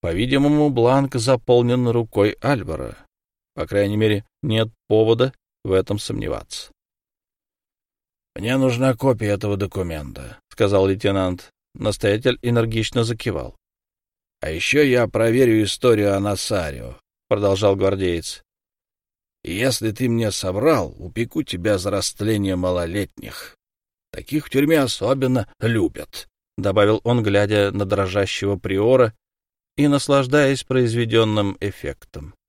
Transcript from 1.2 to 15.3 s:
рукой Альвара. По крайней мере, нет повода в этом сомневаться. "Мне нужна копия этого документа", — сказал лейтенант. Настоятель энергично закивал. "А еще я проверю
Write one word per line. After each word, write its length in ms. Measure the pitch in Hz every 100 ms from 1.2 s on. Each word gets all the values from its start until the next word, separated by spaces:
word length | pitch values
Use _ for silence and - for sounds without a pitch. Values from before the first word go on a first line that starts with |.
| 113 127 - 123 120 123 123
рукой 480 | 117 113 - 104 -
Альвара. 560 | 127 139 85 80 64 - _ _ _ _ _
По 120 | - -
крайней 300 | 101 101 104
мере, 280 | 110 104 - _
нет 260 | - 110 110 _ _
повода 460 | 110 110 117 131 - _ _
в 80 | 101
этом 260 | 95 92 101
сомневаться. 720 | - 110 - - - - - _ _ _ _ _ _ _ _ _ _ _ _ _ _ _ _
"Мне 240 | - 104 131
нужна 360 | 131 120 131
копия 340 | 120 135 117 107
этого 280 | 101 104 101
документа", — 840 | 95 - 87 78 71 67 64 - _
сказал 360 | - 101 101 95
лейтенант. 640 | 98 104 98 92 90 - _ _
Настоятель 640 | - 107 101 107 107 127 123
энергично 600 | 120 120 113 110 110 123
закивал. 540 | 113 113 - 85 62 - _ _ _ _ _ _ _ _
"А 100 | -
еще 320 | 80 - 143
я 260 | 147 123 113
проверю 540 | 110 113